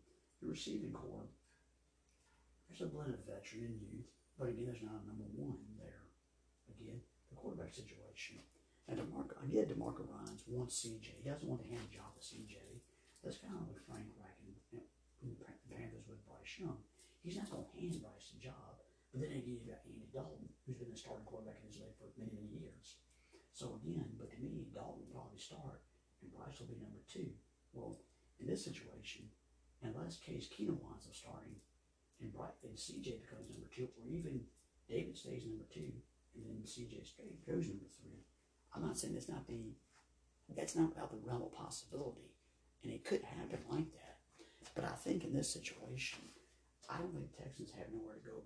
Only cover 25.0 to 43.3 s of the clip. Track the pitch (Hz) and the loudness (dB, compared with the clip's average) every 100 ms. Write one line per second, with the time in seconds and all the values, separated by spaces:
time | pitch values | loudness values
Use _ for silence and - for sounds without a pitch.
25 | - 123 107 101 - - 135 - - - | -6 -6 -6 -8 -8 -6 -4 -6 -10 -20
26 | - - - - 143 131 117 113 104 104 | -20 -16 -12 -8 -6 -6 -4 -4 -4 -8
27 | - 190 165 - - - - - 57 - | -6 0 0 -2 -12 -20 -12 -6 -4 -6
28 | - - - - - - - - - - | -10 -20 -20 0 4 6 4 -4 -6 -8
29 | - - - - - - - - 117 120 | -6 -6 -8 -12 -20 -20 -20 -4 -2 0
30 | 170 - - - - - - - - - | 0 -2 0 0 0 4 6 6 2 -8
31 | - - - - - 101 - - - - | -8 -10 -8 -8 -6 -10 -12 -20 -20 -20
32 | - - - - - - - 107 - - | -20 -8 -4 -2 -4 -4 -8 -4 -4 -2
33 | - - - - - 110 107 - 127 113 | 0 -2 -4 -8 -8 -6 -4 0 0 0
34 | 120 165 165 131 117 - - - - - | 0 2 4 2 0 -6 -20 -18 2 4
35 | - - 127 127 120 110 - - - 117 | 4 0 -2 0 0 -2 -2 -4 -2 -4
36 | - - - - 110 110 107 123 117 - | -8 -18 -16 -10 -4 -4 -4 -4 -4 -4
37 | - - - - - 180 - 101 - - | -8 -8 -8 -4 4 6 6 4 -4 -12
38 | 101 - - - - - - - - - | -12 -12 -14 -20 -20 -20 -6 2 4 4
39 | 151 - - 135 127 120 110 - - - | 4 2 0 -2 0 -2 -2 -6 -12 -20
40 | - - - - - - 151 165 160 - | -20 -20 -20 -16 -6 0 4 10 10 8
41 | - 110 113 123 - - - - - 135 | -2 -2 2 2 2 -2 -4 -4 -2 0
42 | 143 - - - - - - - - - | 0 -2 -8 -16 -20 -20 -20 -6 -2 0
43 | - 214 - | 4 4 4